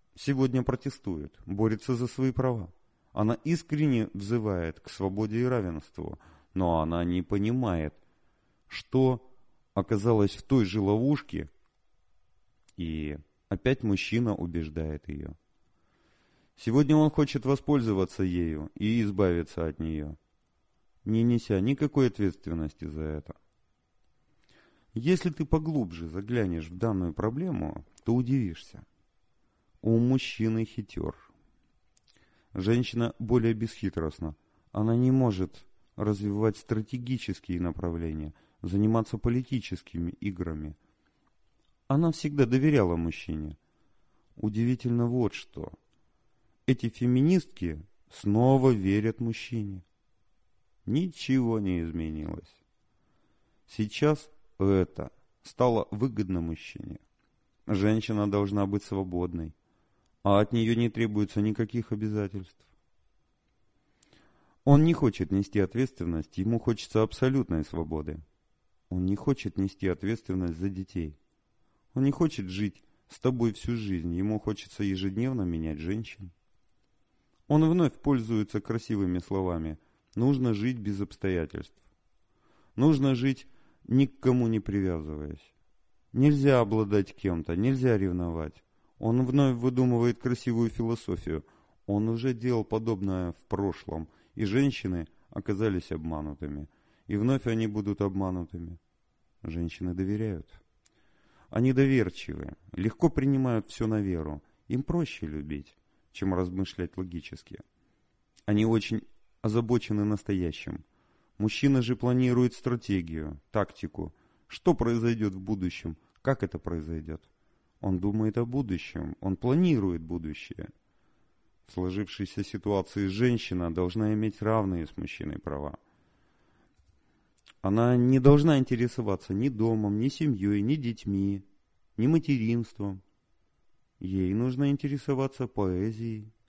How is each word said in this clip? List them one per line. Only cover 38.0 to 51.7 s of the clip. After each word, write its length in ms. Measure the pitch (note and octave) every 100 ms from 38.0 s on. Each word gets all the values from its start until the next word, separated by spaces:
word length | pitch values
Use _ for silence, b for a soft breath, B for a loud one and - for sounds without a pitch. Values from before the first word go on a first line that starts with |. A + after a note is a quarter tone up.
| E2 D#2 D2+ b b b
заниматься 560 | F#2 G2 G#2 A2+ G#2+ G#2+
политическими 880 | A#2+ B2 B2 B2+ - F#2 - F2 E2+ -
играми. 560 | G2+ F2 E2 D#2 D2+ - _ _ _ _ _ _ _ _ _ _ -
Она 240 | C#3 E3+
всегда 360 | - D3+ C#3+ B2+
доверяла 480 | C3 D3+ C#3 F2+ E2
мужчине. 600 | E2 - - D#2 D2+ D2+ _ _ _ _ _ _ _ -
Удивительно 720 | G#2+ G#2+ A#2 B2+ B2 A#2+ A#2+
вот 300 | B2 A2 -
что. 360 | - - - - _ _ _ _ _ _ _ _ -
Эти 240 | C3 A#2
феминистки 920 | - B2 B2+ D3+ F#3 - - F2 D#2 E2+ _ _
снова 600 | - G2+ G#2+ B2+ C3+ C3
верят 500 | A2 F#2+ G#2 A2 -
мужчине. 640 | A2+ A2+ - A#2 G2+ F#2+ - _ _ _ _ _ _ _ _ _ -
Ничего 760 | C3+ F3+ - - C3 A#2 A2+
не 220 | G2